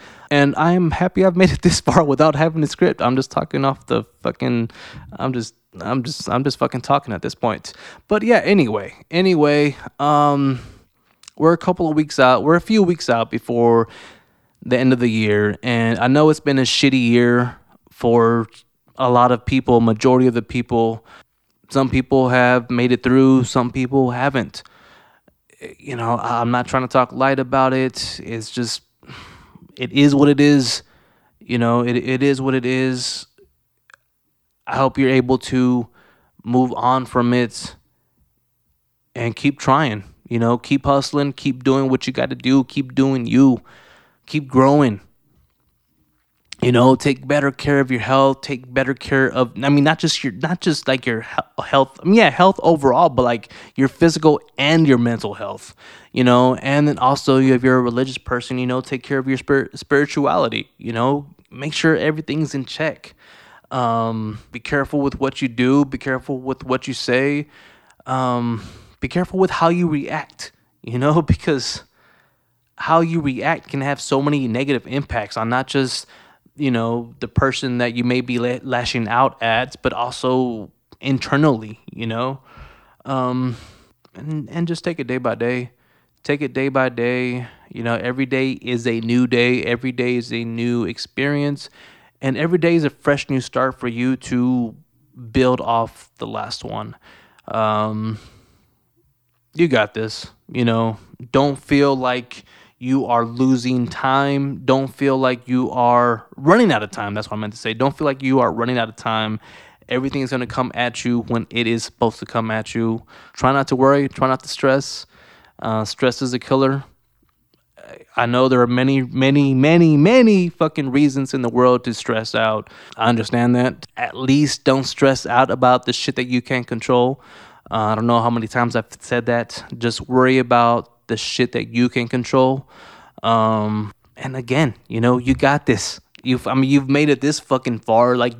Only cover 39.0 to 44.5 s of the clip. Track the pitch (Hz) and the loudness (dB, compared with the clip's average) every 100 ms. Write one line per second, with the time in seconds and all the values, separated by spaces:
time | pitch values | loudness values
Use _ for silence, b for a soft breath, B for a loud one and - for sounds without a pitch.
39 | _ - 117 110 143 139 - 139 147 104 | _ -8 -6 -4 -4 -2 0 2 0 -4
40 | - _ - 117 117 120 - 139 143 139 | -10 _ -6 -2 0 0 0 -2 0 0
41 | 135 147 143 131 143 131 127 135 135 131 | 0 -2 -4 -4 -6 -4 0 0 2 -2
42 | - 123 131 123 123 135 127 - 127 135 | -4 -4 -6 -4 0 2 0 -4 -6 -2
43 | 135 135 117 117 135 120 - b b b | 0 0 0 4 4 4 -4 b b b
44 | b b - 151 135 | b b -8 -8 -2